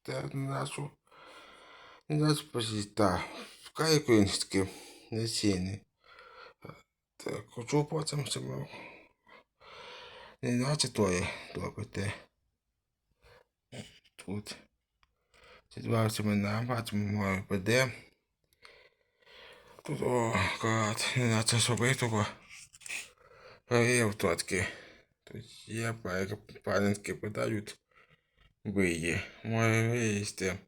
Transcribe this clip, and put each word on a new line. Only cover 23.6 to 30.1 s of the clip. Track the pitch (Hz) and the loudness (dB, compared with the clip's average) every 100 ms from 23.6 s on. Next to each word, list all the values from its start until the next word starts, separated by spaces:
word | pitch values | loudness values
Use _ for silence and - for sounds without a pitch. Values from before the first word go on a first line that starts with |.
| _ | _
Є | 120 120 123 113 | 4 4 4 2
в | 104 | 2
тотки. | 95 85 - 92 90 - - - _ _ | 0 0 0 -2 -2 -6 -20 -20 _ _
Тут | - 113 - - - | -16 -14 -14 -20 -10
є | 110 117 | -6 -4
пар-, | 113 95 92 98 104 - - | -4 -4 -2 -2 -6 -10 -10
паненки | - 95 101 101 - 95 | 0 2 4 2 -2 -6
питають. | 104 - 120 110 104 - _ _ _ _ _ _ _ _ | -6 -2 -2 -2 -4 -18 _ _ _ _ _ _ _ _
Виє. | - 98 92 82 82 92 - - | -4 2 2 2 0 -2 -4 -10
Моє | 110 113 113 113 113 | -2 2 4 4 2
виїсти. | 120 113 | 2 2